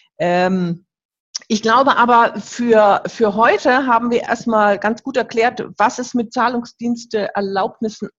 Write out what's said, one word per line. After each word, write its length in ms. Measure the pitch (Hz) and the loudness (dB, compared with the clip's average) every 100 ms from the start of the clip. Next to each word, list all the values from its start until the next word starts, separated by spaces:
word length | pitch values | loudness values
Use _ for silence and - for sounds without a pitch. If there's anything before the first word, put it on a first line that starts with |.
| _ - | _ -4
Ähm, 680 | 175 180 185 190 175 170 _ _ _ _ _ - - | 0 2 2 0 -2 -4 _ _ _ _ _ -16 -6
ich 140 | 214 | -2
glaube 340 | 220 240 269 220 | 2 4 4 2
aber, 420 | 240 233 233 208 | 4 4 4 -2
für, 600 | - - 240 220 208 190 - | -12 -6 2 4 6 2 -2
für 260 | - 214 | -2 0
heute 540 | 202 240 403 294 254 262 | 2 2 2 2 0 2
haben 240 | 233 240 | 0 0
wir 100 | 233 | -2
erstmal 560 | - 226 233 220 208 202 | -2 -4 0 2 2 2
ganz 240 | 208 233 | -2 -4
gut 160 | 269 254 | -4 -4
erklärt, 480 | 226 233 233 240 - - | -2 0 0 -2 -10 -2
was 200 | 214 247 | -2 -2
es 160 | 247 | -6
mit 200 | 247 233 | -4 -4
Zahlungsdienste-Erlaubnissen 1800 | 254 233 240 233 _ 233 240 - 214 196 202 196 196 220 - 220 - 208 | -2 -2 -4 -8 _ -6 -6 -6 -6 -4 -4 -4 -4 -4 -4 -8 -8 -12